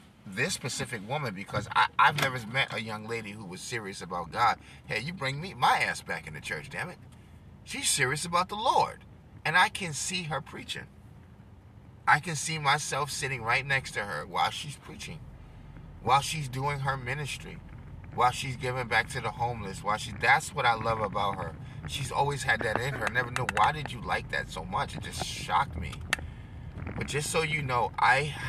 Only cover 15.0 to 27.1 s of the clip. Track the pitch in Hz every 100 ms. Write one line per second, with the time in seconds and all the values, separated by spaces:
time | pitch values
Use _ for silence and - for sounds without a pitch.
15 | - - - - - - - - - -
16 | - 135 - 160 139 127 139 143 135 135
17 | 123 143 135 - - - - - - -
18 | - - 123 - 135 127 127 127 113 113
19 | 113 131 110 107 - 113 101 95 101 107
20 | 113 101 113 - - - 120 110 113 110
21 | 104 98 101 95 85 78 - - - -
22 | 135 135 139 139 123 113 113 107 131 135
23 | 107 123 123 123 120 101 107 156 139 120
24 | 85 90 - 76 - 80 85 - - -
25 | - - - - - - - - - -
26 | - - - - - - - - - -
27 | -